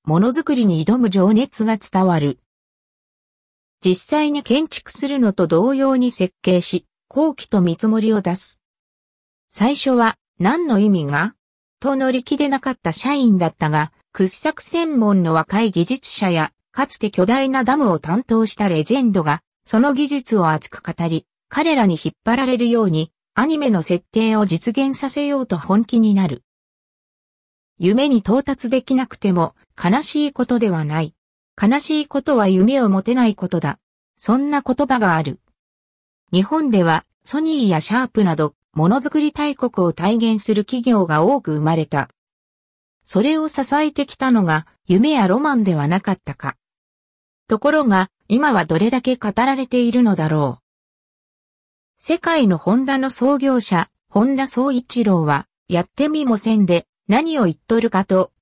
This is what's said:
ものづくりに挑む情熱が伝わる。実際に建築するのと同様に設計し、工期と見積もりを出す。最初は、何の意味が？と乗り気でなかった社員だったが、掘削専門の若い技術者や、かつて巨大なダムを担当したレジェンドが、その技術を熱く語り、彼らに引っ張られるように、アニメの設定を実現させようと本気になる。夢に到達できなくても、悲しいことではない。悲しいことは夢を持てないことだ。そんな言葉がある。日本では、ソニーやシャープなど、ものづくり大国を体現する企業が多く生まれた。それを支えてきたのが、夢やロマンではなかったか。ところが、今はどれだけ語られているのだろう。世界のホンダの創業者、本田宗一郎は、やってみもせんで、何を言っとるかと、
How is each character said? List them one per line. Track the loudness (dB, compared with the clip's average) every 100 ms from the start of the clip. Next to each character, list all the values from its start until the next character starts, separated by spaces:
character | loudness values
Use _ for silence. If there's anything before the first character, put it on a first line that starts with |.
も | -2 2
の | 2
づ | 0
く | 0 0
り | 2
に | 0 0
挑 | 0
む | 2
情 | 2 2
熱 | 2 0 -2
が | -2 -2
伝 | -2 0 2
わ | 2
る。 | -2 -4 _ _ _ _ _ _ _ _ _ _ _ _ _ _ 0
実 | 0
際 | 0 -2 0
に | -2
建 | 0 -2 -2
築 | -6 -10
す | -8 -4
る | 0
の | 0
と | 2 0
同 | 2 2
様 | 2 2 2
に | 0
設 | -2 -4 -4
計 | 0 0
し、 | 0 -6 -8 _ _
工 | -2 -2 -2
期 | -2
と | 0
見 | 0
積 | 0 -2
も | 0
り | 0
を | 0
出 | -2 -4
す。 | -8 -14 _ _ _ _ _ _ _ _ _
最 | -2 -2 0
初 | 0
は、 | 2 0 -2 _ -2
何 | 0 0 0
の | 2
意 | 2
味 | 2 0
が？ | -2 -4 -8 _ _ _ _
と | -4 -2
乗 | 0
り | -2
気 | -2 -2
で | -2
な | -2
か | -4
っ | -6
た | -6
社 | -4 -2
員 | 0 2 2
だ | 0
っ | -2
た | -2
が、 | -2 -2 _ _
掘 | -2 -2
削 | 0 -4 -6
専 | -6 -4 -2 0
門 | 2 2
の | 2
若 | 0 0 0
い | 0
技 | 0 -2
術 | -4 -6
者 | -4 -2
や、 | 0 -2 _ _
か | -6 -6
つ | -4
て | -4
巨 | 0 0
大 | 2 0
な | -2
ダ | 0 0
ム | 0
を | 0
担 | -2 -4
当 | 0 0 0
し | -2
た | -2
レ | 0
ジ | 0 0
ェ |
ン | 0
ド | 0
が、 | 0 -4 _ _ -2
そ | 2
の | 2
技 | 0 -2
術 | -4 -2 0
を | 2
熱 | 0 -6
く | -14
語 | -10 -6 -4
り、 | -4 -6 _ _
彼 | -2 0 2
ら | 2
に | 0
引 | -4
っ | -6 -2
張 | -2
ら | 0
れ | 0
る | 2
よ | 2
う | 2
に、 | 0 -4 _ _ -2
ア | 0
ニ | 0
メ | 0
の | 0
設 | 0 -4 -2
定 | -2 0 2
を | 0
実 | -2 -2 -2
現 | -2 -2
さ | -6
せ | -4 -2
よ | -2
う | -4
と | -4
本 | 0 0 2
気 | 2
に | 2
な | 2 0
る。 | -4 _ _ _ _ _ _ _ _ _ _ _ _ _ -4
夢 | 0 2 2
に | 2
到 | 2 0
達 | 0 -4 -2
で | -2
き | 0 -2
な | -2
く | -4
て | -2
も、 | 0 -2 -6 _ -4
悲 | 0 0
し | 0 -2 -2
い |
こ | -2 -2
と | 0
で | 0
は | -2 -2
な | -4
い。 | -6 -10 _ _ _ -2
悲 | 0 2
し | 0 -4
い | -2
こ | -4
と | 0 2
は | 4
夢 | 4 4 2
を | 2
持 | 0
て | 0
な | 0 0
い | 0
こ | -4
と | -4
だ。 | -4 -6 _ _ _ -8
そ | -2 0
ん | 0
な | -2
言 | -2 -2 0
葉 | 0
が | 2 0
あ |
る。 | -2 -8 _ _ _ _ _ _ _ _ _
日 | -2
本 | 0 0 0
で | 2
は、 | 2 0 -4 _
ソ | -8 -4
ニ | -2 0 2
ー |
や | 0
シ | 0
ャ | -2 -2
ー |
プ | 0
な | 0 0
ど、 | -4 -6 _
も | 0 2
の | 2
づ | 0
く | -2
り | -2
大 | -2 -4 -4
国 | -4 -2 -2
を |
体 | 0 -2 0
現 | 0 0
す | 0
る | -2 -2
企 | -2
業 | 0 2 2
が | 2
多 | 2 2
く | -2
生 | -2
ま | 0 0
れ | 0
た。 | -4 -4 _ _ _ _ _ _ _ _ _
そ | -4 0
れ | 0 0
を | -2
支 | -4 -2 0
え | 0
て | -2 -6
き | -4
た | 0
の | 2
が、 | 2 0 -4 _ 0
夢 | 2 4
や | 2 2
ロ | 2
マ | 2
ン | 0
で | 2 0
は | 0
な | -2
か | -2
っ | -4
た | -6
か。 | -10 -10 -10 _ _ _ _ _ _ _ _ -6
と | 0
こ | 2
ろ | 2 2
が、 | 2 0 _ -2
今 | 0 2
は | 0 0
ど | 0
れ | 0
だ | 0
け | -2 -2
語 | -4 -2
ら | 0 -2
れ | -2
て | 0
い | 2
る | 2
の | 2 2
だ | 0
ろ | 0 -2 -4
う。 | _ _ _ _ _ _ _ _ _ _ _ _ _ _
世 | -4 -2
界 | 0 2 2
の | 2
ホ | 0 0
ン | 0
ダ | -2
の | -4
創 | -2 0 0
業 | 0 0
者、 | 0 -2 -2 _ _
本 | 0 2 0
田 | -2
宗 | -2 -2
一 | -2 -2 -2
郎 | 2 2
は、 | 2 0 -4 _ -6
や | -4
っ | -4
て | -2 -2
み | 0 0
も | 0
せ | 0 2
ん | 2
で、 | 0 -2 _ -2
何 | 0 0 0
を | 0
言 |
っ | -2 -2
と | 0
る | 0
か | 0 0
と、 | 0 0 _